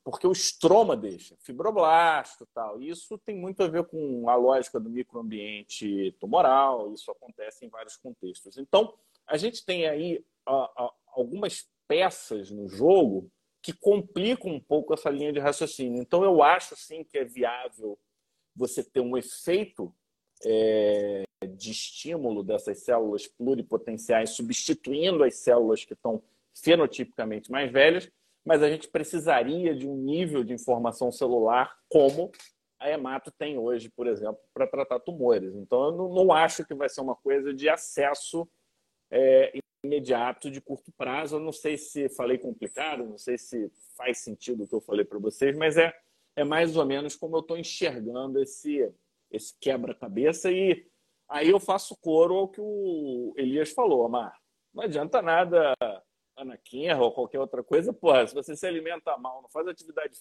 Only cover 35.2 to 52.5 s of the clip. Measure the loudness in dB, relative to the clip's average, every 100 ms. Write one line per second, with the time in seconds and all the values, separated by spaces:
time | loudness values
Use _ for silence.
35.2 | 2 2 0 -10 -2 0 2 -2 0 4
36.2 | 8 8 6 2 -8 -4 -4 -4 -6 -4
37.2 | 0 0 0 -2 0 0 -2 -2 0 -2
38.2 | -6 -8 -8 _ _ _ _ _ _ 2
39.2 | 6 6 6 0 -14 _ -4 -4 0 0
40.2 | -2 -6 -12 -12 -12 -14 -14 -10 -6 -6
41.2 | -4 -6 -6 -6 -6 -6 -8 -4 -4 -2
42.2 | -2 -2 -4 -10 -10 -8 -6 -6 -10 -10
43.2 | -8 -8 -8 -8 -8 -12 _ -8 -6 -6
44.2 | -8 -12 -8 -8 -6 -6 -2 -2 -2 -4
45.2 | -6 -2 -2 0 0 2 2 -2 _ _
46.2 | _ -4 0 0 2 2 0 -2 -6 -8
47.2 | -6 -4 -4 -8 -8 -4 -4 -4 -8 -8
48.2 | -4 -2 -4 -6 -4 -2 -2 -6 _ _
49.2 | _ -12 -12 -6 -4 -2 -4 -10 -8 -2
50.2 | 0 0 -2 0 2 0 -4 _ _ _
51.2 | -10 0 4 4 2 -4 -4 -8 0 4
52.2 | 4 2 -2